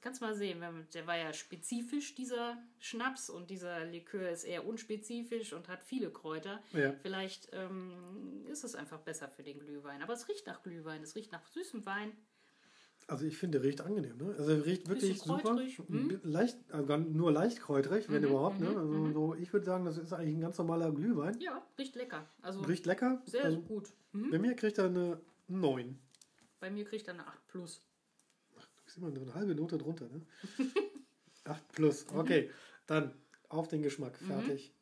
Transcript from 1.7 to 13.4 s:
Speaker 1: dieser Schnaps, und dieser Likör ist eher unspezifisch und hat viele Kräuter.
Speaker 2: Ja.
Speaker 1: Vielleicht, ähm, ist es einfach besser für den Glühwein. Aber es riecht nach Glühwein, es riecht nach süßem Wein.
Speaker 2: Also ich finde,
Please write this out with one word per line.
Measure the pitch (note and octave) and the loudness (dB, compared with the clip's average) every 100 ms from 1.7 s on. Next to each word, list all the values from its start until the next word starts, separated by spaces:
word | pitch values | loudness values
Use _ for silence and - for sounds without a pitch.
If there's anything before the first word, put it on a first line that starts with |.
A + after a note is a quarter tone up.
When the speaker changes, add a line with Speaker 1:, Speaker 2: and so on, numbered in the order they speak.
| A#3 A#3 D4 C#4+ - | -4 -2 -4 -4 -6
Speaker 1:
dieser | B3 A#3+ A#3+ A#3+ - _ | -4 -2 -2 -6 -12 _
Schnaps, | - A#3 C4 B3+ - | -8 -2 -2 -2 -6
und | F3 F3 | -10 -10
dieser | F#3+ F3 E3+ E3 | -8 -6 -6 -6
Likör | E3+ E3+ G3+ F#3 | -8 -8 -4 -2
ist | E3+ | -4
eher | - E3+ - | -4 -4 -4
unspezifisch | A3+ - G#3+ G#3+ A#3+ A#3 A#3 G#3+ | -6 -4 -6 -4 -6 -4 -4 -4
und | E3 E3+ | -8 -8
hat | F#3 | -12
viele | - C4 F#3+ | -6 -4 -4
Kräuter. | - D#3 D#3 G3 G#3 - | -4 -6 -6 -6 -8 -4
Speaker 2:
Ja. | E3+ C#3 C#3 | 4 4 2
Speaker 1:
Vielleicht, | F#3+ F#3+ F#3+ - - | -4 -4 -4 -8 -12
ähm, | F#3+ F#3 F#3+ F#3 F3+ F3+ G3 F#3 G3 A#3 | -8 -8 -8 -10 -12 -14 -12 -10 -10 -10
ist | D4 A#3+ | -8 -8
es | - | -10
einfach | D3 D#3 | -10 -12
besser | - D#3 C#3 | -10 -10 -10
für | - | -12
den | C#3 C#3+ | -14 -14
Glühwein. | D3 D3 C#3+ C#3 | -12 -12 -10 -8
Aber | E3 | -6
es | A#3+ - | -6 -4
riecht | G#4 - | -6 -8
nach | - | -10
Glühwein, | F#3 E3+ D#3 D#3 | -10 -10 -8 -8
es | D#3 - | -8 -10
riecht | - | -10
nach | E3 - | -12 -10
süßem | - F4+ A3+ G3+ | -8 -6 -6 -4
Wein. | G3 G#3+ G#3+ - _ _ _ _ - - _ - | -4 -4 -8 -18 _ _ _ _ -20 -20 _ -8
Speaker 2:
Also | C3+ D#3 | -4 -2
ich | |
finde, | D#3 | -2